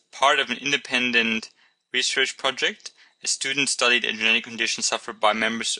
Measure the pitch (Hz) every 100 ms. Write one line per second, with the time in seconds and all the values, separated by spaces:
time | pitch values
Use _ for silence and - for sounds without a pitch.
0 | _ - 139 147 120 117 139 139 - 127
1 | 123 120 113 110 - _ _ _ _ 127
2 | 127 - 131 - 135 131 160 214 - _
3 | - _ - - 135 139 135 - 123 123
4 | 113 110 110 117 120 113 113 - - 113
5 | - 107 107 110 110 113 110